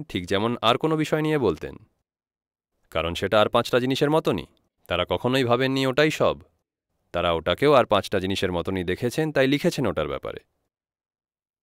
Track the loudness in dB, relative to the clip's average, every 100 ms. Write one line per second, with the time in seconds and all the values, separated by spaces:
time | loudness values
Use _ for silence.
0 | -6 -8 -2 -2 0 0 2 2 2 0
1 | -2 -2 0 0 0 -2 -6 -14 -20 _
2 | _ _ _ _ _ _ _ _ _ -4
3 | -4 -2 0 2 4 2 2 0 2 0
4 | 2 2 0 -4 -6 _ _ _ -6 -4
5 | -2 -2 0 0 2 2 2 0 0 2
6 | 0 2 0 0 -8 _ _ _ _ _
7 | _ -4 0 0 0 0 4 4 4 2
8 | 0 -2 -2 -2 -2 -2 -2 -4 -2 -2
9 | -4 -2 -2 0 0 2 0 -2 -2 -2
10 | -4 -6 -8 -12 _ _ _ _ _ _
11 | _ _ _ _ _ _